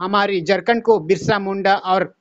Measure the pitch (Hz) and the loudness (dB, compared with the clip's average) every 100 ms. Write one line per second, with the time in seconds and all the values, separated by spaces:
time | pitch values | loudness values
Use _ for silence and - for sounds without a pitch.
0 | 185 202 202 196 160 190 190 233 226 214 | -2 0 0 0 0 0 2 0 2 2
1 | 156 190 - 208 190 196 196 196 185 190 | 2 -2 0 -2 -2 -2 0 0 0 -2
2 | - _ | -2 _